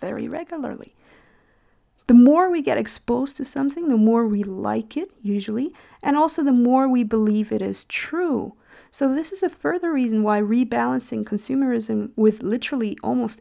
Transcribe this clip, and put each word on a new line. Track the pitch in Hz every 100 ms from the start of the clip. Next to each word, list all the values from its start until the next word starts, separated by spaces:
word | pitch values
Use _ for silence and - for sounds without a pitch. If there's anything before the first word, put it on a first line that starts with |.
very | 190 214 226
regularly. | - - 330 - - - _ _ _ _ _ _ _ _ _ _ _ -
The |
more | 240 247 320 370
we | 339
get | 277 220
exposed | 214 - - 240 277 -
to |
something, | 254 269 277 311 330
the | 226
more | 220 233 226
we | 202
like | 196 190 208 226 220 294
it, | 381 _
usually, | 208 202 196 220 302 - - _
and | - 294
also | 311 339
the | 285
more | 247 240 262 269
we | 247
believe | 214 220 214 214 208
it | 214
is | 190 196
true. | - - - 330 349 233 - - _ - _
So | - 269
this | 277 320
is | 381
a | 370
further | - 294 349 339
reason | 277 240 220
why | 208 208
rebalancing | 208 240 226 240 240 254 - 220
consumerism | 214 208 - 269 262 233 220 214 208
with | - 214 214
literally | 190 247 - 269 214 -
almost | - 247 220 -